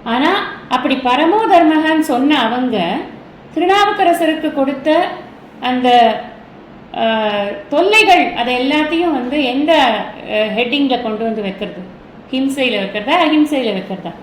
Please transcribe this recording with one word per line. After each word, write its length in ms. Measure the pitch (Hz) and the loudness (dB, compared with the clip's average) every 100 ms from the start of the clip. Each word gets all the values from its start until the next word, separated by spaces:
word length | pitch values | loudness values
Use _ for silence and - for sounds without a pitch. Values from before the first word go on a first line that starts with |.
ஆனா 480 | - 233 302 392 - - - | -2 0 2 0 -4 -12 -4
அப்படி 260 | 254 269 262 | -2 0 0
பரமோ 500 | 254 254 320 415 453 | 2 2 4 2 4
தர்மகன்னு 500 | 370 330 311 311 320 | 6 6 4 2 0
சொன்ன 400 | 311 247 277 302 | 2 2 2 2
அவங்க 580 | 226 247 254 214 170 220 381 - - - - - | 0 0 -2 0 -2 -4 -6 -14 -20 -20 -10 -4
திருநாவுக்கரசருக்கு 960 | 349 392 415 403 370 339 320 311 311 | 0 2 2 2 2 2 0 0 -4
கொடுத்த 540 | 285 269 - 302 311 370 - - - - - | -2 -2 -2 0 2 0 -6 -14 -20 -20 -10
அந்த, 600 | 247 254 247 247 233 214 - - - - - - - - | -4 0 4 6 4 2 -8 -18 -20 -20 -20 -20 -14 -4
ஆ, 320 | 226 220 214 208 202 - - | -2 0 -2 -2 -4 -6 -4
தொல்லைகள், 640 | 285 359 440 339 359 254 | 0 2 4 4 4 2
அதை 360 | - 240 247 262 | -2 -2 -2 0
எல்லாத்தையும் 420 | 302 302 330 349 | 0 0 0 0
வந்து 320 | 277 247 285 | -2 -2 -2
எந்த, 400 | 262 254 302 320 262 214 196 - - | -2 0 2 4 4 0 -6 -12 -6
ஆ, 40 | 214 214 202 | -2 -2 -2
ஹெட்டிங்ல 440 | 240 277 277 247 | -2 0 0 0
கொண்டு 220 | 233 214 | -4 -4
வந்து 180 | 226 220 | -4 -4
வைக்கிறது? 400 | 202 190 190 175 185 - - - - | -6 -6 -10 -10 -16 -18 -20 -20 -8
ஹிம்சையில 460 | 262 269 269 254 208 | -4 -2 0 -2 0
வைக்கிறதா, 340 | 196 208 208 339 311 | -4 -6 -2 2 2
அஹிம்சையில 480 | 302 302 285 233 | 2 2 0 -2
வைக்கிறதா? 380 | 190 185 185 170 - | -4 -6 -10 -10 -14